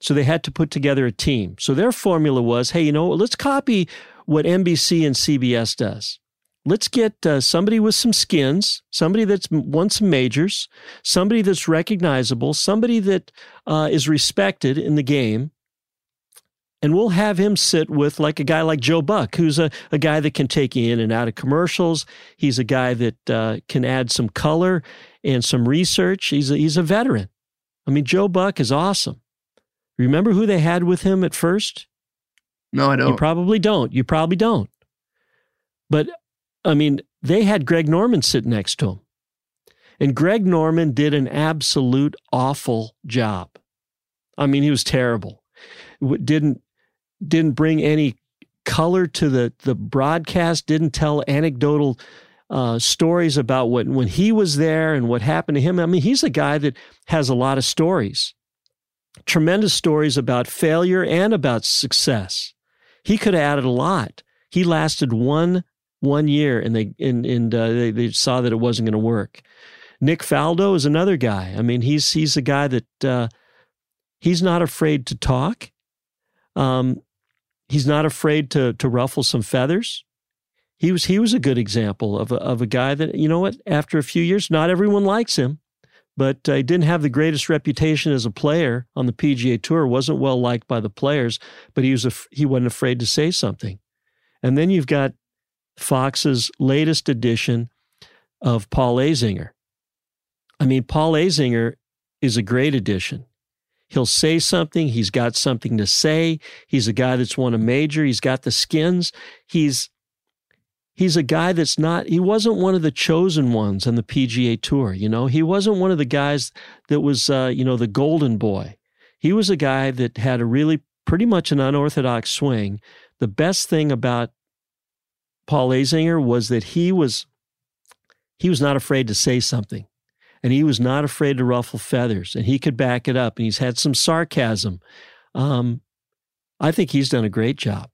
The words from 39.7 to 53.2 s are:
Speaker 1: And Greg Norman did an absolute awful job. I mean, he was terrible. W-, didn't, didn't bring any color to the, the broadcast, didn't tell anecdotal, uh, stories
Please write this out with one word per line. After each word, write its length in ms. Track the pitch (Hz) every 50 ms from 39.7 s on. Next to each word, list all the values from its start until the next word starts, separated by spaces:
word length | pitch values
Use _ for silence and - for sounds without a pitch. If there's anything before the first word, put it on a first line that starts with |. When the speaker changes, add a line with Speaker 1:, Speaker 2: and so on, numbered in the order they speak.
| _ _ _ _ _ -
Speaker 1:
And 160 | 147 139 127
Greg 300 | - 151 180 214 233 196
Norman 480 | 185 175 160 156 160 160 165 165 151 120
did 220 | 135 147 151 147
an 120 | 147 135
absolute 880 | - - 143 151 156 165 151 131 - - 143 131 123 127 135 143 147 - - _ -
awful 640 | - 127 127 131 143 - - - 120 113 113 113 _ _ -
job. 420 | 139 113 127 117 107 104 90 87 - _ - _ _ _ _ _ _ _ _ _ _ _ _ _ _ -
I 100 | - 143
mean, 160 | 139 139 139 143
he 80 | 151
was 140 | 143 123 -
terrible. 580 | - - 131 127 120 117 110 92 98 - _ _ _ _ - - - - - - - - - -
W-, 160 | 127 143 -
didn't, 420 | 139 120 151 156 147 147 123 - _ _ _ _ _ _ _ _ _ _ _ - 196
didn't 260 | 147 165 165 160 156 127
bring 280 | 117 156 160 160 156 151
any 320 | 147 151 156 151 135 - _ _ _ _ _ - _ _ _ -
color 400 | - - - 160 170 180 185 180
to 240 | 165 - - 165 143
the, 200 | 131 127 120 117 - _
the 140 | - 139 123
broadcast, 920 | - 104 113 - 135 135 147 160 170 160 - - 180 170 165 165 156 -
didn't 240 | - 156 156 165 147
tell 340 | - - 156 151 147 147 -
anecdotal, 720 | - 139 143 160 165 135 120 143 147 147 147 147 139 117 - - - - - - _ _ _ _ -
uh, 280 | - 135 127 120 117 117
stories 600 | - - - - 160 165 175 175